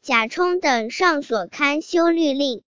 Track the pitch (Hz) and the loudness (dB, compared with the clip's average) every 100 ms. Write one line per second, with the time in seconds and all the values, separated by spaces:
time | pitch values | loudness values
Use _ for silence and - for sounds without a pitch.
0 | - 240 226 - 359 359 311 240 220 - | 0 -2 -2 -2 0 2 0 0 -2 0
1 | 359 302 285 226 175 - 285 294 320 349 | 0 0 -2 -4 -4 -2 -2 -2 0 2
2 | 339 339 311 269 285 233 _ | 2 2 2 0 -2 -4 _